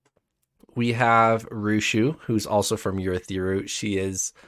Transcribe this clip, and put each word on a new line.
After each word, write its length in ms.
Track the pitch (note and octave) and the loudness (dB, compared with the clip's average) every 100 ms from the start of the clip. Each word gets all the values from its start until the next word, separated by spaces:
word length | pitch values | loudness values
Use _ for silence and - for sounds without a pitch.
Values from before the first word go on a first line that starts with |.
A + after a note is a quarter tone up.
| _ _ _ _ _ _ - - | _ _ _ _ _ _ -12 -4
We 180 | A#2+ | -2
have 540 | A#2 A#2+ A#2 A2+ A2+ A2+ | 2 4 6 6 2 -2
Rushu, 680 | A2+ G#2 G#2+ - G#2+ B2 D#3+ | -4 0 0 2 2 0 -2
who's 240 | - A2 - | -2 -2 2
also 300 | G#2 G2 A2 | 0 0 -2
from 200 | G#2 F#2+ | -2 -4
Urithiru. 720 | F#2+ F#2 - F#2+ F#2 F#2+ - | -2 -4 -4 -4 -2 -2 -4
She 280 | - G#2+ G2 | -6 -2 -2
is 360 | F#2+ F#2+ - - | -2 -4 -8 -10